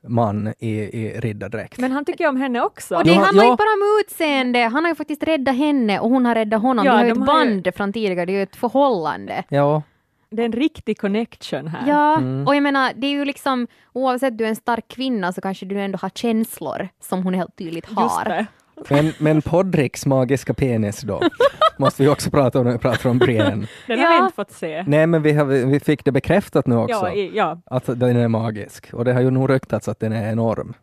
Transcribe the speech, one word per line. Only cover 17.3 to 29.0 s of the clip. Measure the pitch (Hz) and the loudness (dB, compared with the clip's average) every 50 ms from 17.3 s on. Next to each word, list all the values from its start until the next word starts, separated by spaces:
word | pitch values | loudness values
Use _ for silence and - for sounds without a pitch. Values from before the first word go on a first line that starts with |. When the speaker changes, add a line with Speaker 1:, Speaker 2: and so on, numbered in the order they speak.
| 185 | -2
Speaker 3:
helt | 190 170 - _ | -2 -4 -6 _
tydligt | - 190 160 165 165 - | -12 -12 -10 -10 -10 -10
har. | - 220 202 | -6 -2 0
Speaker 2:
Just | - - 175 160 - | 0 0 0 -2 -2
det. | 220 - 180 220 - _ _ _ _ _ - - - | -2 -2 -4 -4 -6 _ _ _ _ _ -18 -4 0
Speaker 1:
Men, | 143 147 151 160 - - | 2 2 2 2 -2 0
men | 151 151 156 156 | 0 2 2 2
Podricks | - - 165 175 190 190 170 160 131 123 - - - | 0 2 2 2 2 2 2 0 0 0 -2 -4 -2
magiska | 143 135 131 127 120 139 127 - - 123 | 0 2 2 2 2 0 -2 0 -4 -2
penis | - 139 127 117 110 107 104 101 - | -2 0 0 0 0 0 -2 -4 -6
då? | - 101 92 - - - - - 494 554 | -6 -6 -4 -2 -2 -2 0 2 0 0
Speaker 2:
<laughs> | - - 640 659 - - | 2 2 0 0 2 2
Speaker 1:
Måste | 135 127 - - | 0 0 2 4
vi | 135 147 | 2 2
också | 139 - - - | 2 2 -2 0
prata | - 151 135 120 - 175 | 2 2 2 2 2 2
om | 120 | 0
när | 123 | 0
vi | 120 120 | 0 0
pratar | - 127 113 - - 127 | 0 -2 -2 0 0 0
om | 120 127 | 2 2
Brienne. | 370 156 117 107 98 92 - 101 101 - - - - | 2 2 2 2 2 0 0 -4 -8 -8 -12 -18 -8
Speaker 2:
Den | - 226 247 | -6 -2 0
har | 339 339 | 2 4
vi | 339 | 4
Speaker 3:
Ja. | 339 381 | 4 4
Speaker 2:
inte | 381 - | 2 -2
fått | - 202 _ | -6 -10 _
se. | - - 185 160 156 165 190 | -10 -10 -10 -8 -8 -6 -2
Speaker 1:
Nej, | 143 143 156 160 | 2 4 4 4
men | 165 165 160 | 4 4 2
vi | 147 151 | 4 2
har, | 147 147 147 | 4 4 2
vi | 135 135 131 120 135 143 143 | 2 2 2 2 2 0 0
fick | - - 151 - - | 2 0 -2 0 0
det | 143 | 0
bekräftat | 123 135 - - 165 202 - - - - - | 0 0 0 2 0 0 0 0 -2 0 2
nu | 131 117 | 2 2
också. | 117 113 - 233 - 185 | 2 2 0 -2 -4 -4
Speaker 2:
Ja, | 180 | -2
i, | 185 202 190 170 180 | -2 -4 -4 -4 -2
ja. | 214 190 160 160 170 _ | -2 -2 -2 -2 -8 _
Speaker 1:
Att | - 127 127 - | -6 -6 -4 -4
den | - 123 123 123 123 120 | -4 -2 0 0 2 2
är | 120 117 117 | 2 2 2
magisk. | 113 107 113 113 107 104 104 - - - - - | 0 0 -2 -4 -6 -8 -12 -14 -16 -20 -20 -14
Och | - 120 | -6 -2